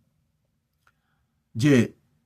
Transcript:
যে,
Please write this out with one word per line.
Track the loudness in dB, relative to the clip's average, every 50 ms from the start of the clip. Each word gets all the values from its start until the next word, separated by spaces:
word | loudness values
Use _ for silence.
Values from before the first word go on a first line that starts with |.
| _ _ _ _ _ _ _ _ _ _ _ _ _ _ _ _ _ _ _ _ _ _ _ _ _ _ _ _ _ _ -10
যে, | -4 0 0 2 2 0 -2 -6 _ _ _ _ _ _